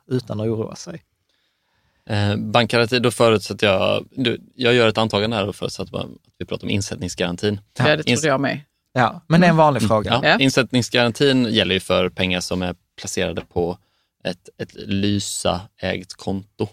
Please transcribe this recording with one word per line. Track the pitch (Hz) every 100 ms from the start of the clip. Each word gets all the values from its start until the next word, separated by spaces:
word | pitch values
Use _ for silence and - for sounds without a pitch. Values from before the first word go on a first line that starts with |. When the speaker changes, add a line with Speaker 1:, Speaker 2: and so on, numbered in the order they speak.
| -
Speaker 1:
utan | 127 110 104
att | 110
oroa | 110 107 -
sig? | - 170 - _ _ _ _ _ _ _ _ _ -
Speaker 2:
Eh, | 107 101 107
bankgaranti, | 110 113 113 120 117 127
då | 120
förutsätter | - 117 107 - 104 104
jag, | 95 98 101 -
du, | - 120 107 - -
jag | 123
gör | 123 113
ett | 110
antagande | 110 104 107 113
här | 98
och | -
förutsätter | - - 92 98
att | - - _ _
vi | 87
pratar | 95 -
om |
insättningsgarantin. | 104 98 - 90 - 87 87 104 104 - -
Speaker 3:
Ja, |
det | 131 151
trodde | 156 120
Speaker 2:
Ins- | 156
Speaker 3:
jag | 135
med. | 135 139 - _ _
Speaker 1:
Ja, | 127 117 - -
men | 165
det | 175
är |
en | 160
vanlig | 151 127
Speaker 2:
Mm. | 104
Speaker 1:
fråga. | 110 95 117
Speaker 2:
Ja. | 151
Speaker 3:
Ja. | 170
Speaker 2:
Insättningsgarantin | 135 135 120 127 113 123 120 110 143 131 117
gäller | 110 92 92
ju |
för | - 92 92
pengar | - 92 90
som | - 92
är | 90 87 _ -
placerade | - - 87 87
på | - 90 85 90 _ _ _ _
ett, | - 90 - _
ett | 110 -
Lysa-ägt | - 98 101 101 - - 90 87 95 _ 92 95 92
konto. | - - 98 101 _ 110